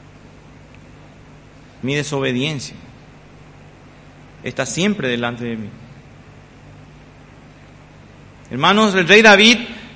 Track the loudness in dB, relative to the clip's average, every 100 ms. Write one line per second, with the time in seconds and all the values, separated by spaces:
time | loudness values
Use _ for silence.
0 | -20 -20 -20 -20 -20 -20 -20 -20 -20 -20
1 | -20 -20 -20 -20 -20 -20 -20 -12 -8 -6
2 | -6 -6 -4 -4 -6 -8 -12 -18 -20 -20
3 | -20 -20 -20 -20 -20 -20 -20 -20 -20 -20
4 | -20 -20 -20 -16 -12 -8 -6 -4 -4 -2
5 | -4 -4 -6 -8 -10 -10 -12 -16 -20 -20
6 | -20 -20 -20 -20 -20 -20 -20 -20 -20 -20
7 | -20 -20 -20 -20 -20 -20 -20 -20 -20 -20
8 | -20 -20 -20 -20 -14 -2 0 2 2 2
9 | 4 6 8 6 6 2 -2 -16 -20